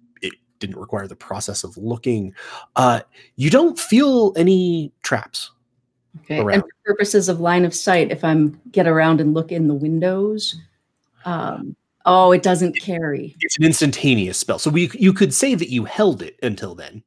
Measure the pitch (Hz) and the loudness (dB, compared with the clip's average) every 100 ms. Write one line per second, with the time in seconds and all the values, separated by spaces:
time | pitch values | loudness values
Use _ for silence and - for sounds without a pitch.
0 | _ _ 92 - _ - 95 92 - 104 | _ _ -14 -14 _ -14 -12 -12 -10 -10
1 | 98 92 - - - 92 92 92 110 117 | -10 -14 -12 -10 -8 -10 -10 -10 -8 -6
2 | 127 113 95 - - - - 127 127 - | -2 -2 -4 -10 -18 -18 -8 0 2 2
3 | - _ _ - 143 254 339 339 - 226 | -4 _ _ -4 2 4 4 0 0 4
4 | 285 254 208 165 175 190 180 165 147 _ | 4 4 2 2 4 4 2 -2 -4 _
5 | - 120 - - - _ _ _ _ _ | -6 -6 -6 -12 -14 _ _ _ _ _
6 | _ - - 156 208 202 - _ 208 202 | _ -20 -8 -4 0 0 -2 _ -4 -2
7 | 202 208 196 170 170 180 175 - - 180 | 0 0 0 -2 0 2 2 -2 0 0
8 | - 139 165 160 151 147 - 196 165 160 | 0 -2 0 2 2 -2 -6 0 2 4
9 | 160 160 151 156 160 170 156 143 156 160 | 4 2 2 0 -2 -2 -2 0 -2 -2
10 | 180 190 208 214 - 165 - _ _ _ | 0 -2 -2 -4 -6 -10 -14 _ _ _
11 | _ _ 180 165 - - - - _ _ | _ _ -8 -6 -6 -8 -12 -16 _ _
12 | 180 185 185 180 185 180 175 - - 170 | 2 6 6 6 4 2 0 -4 -6 -6
13 | 156 139 123 - 160 - 160 151 147 - | -4 -6 -8 -10 -6 2 2 2 0 0
14 | 143 120 92 - - 90 156 156 175 269 | 0 0 0 -4 -6 -4 -2 0 -2 2
15 | 190 190 185 - 269 208 160 123 107 - | 4 4 2 2 0 0 -2 -4 -4 0
16 | 208 107 80 - 123 101 98 85 76 107 | 0 0 -6 -8 -6 -6 -10 -14 -18 -20